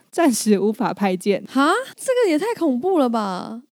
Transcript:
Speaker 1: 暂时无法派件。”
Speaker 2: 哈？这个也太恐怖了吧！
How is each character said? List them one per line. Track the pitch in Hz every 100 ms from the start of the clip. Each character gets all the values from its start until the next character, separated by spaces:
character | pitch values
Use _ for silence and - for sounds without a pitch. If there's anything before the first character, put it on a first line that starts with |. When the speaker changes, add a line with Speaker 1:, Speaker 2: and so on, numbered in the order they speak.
| _
Speaker 1:
暂 | - 339
时 | 220 214 202
无 | 208
法 | 214 180
派 | 170 202 185
件。” | 202 196 196
Speaker 2:
哈？ | 254 285 415 523
这 | - -
个 | 494 440
也 | 302
太 | 403 466
恐 | 330 247
怖 | 359 370
了 | 254
吧！ | 226 202 180 170 226 -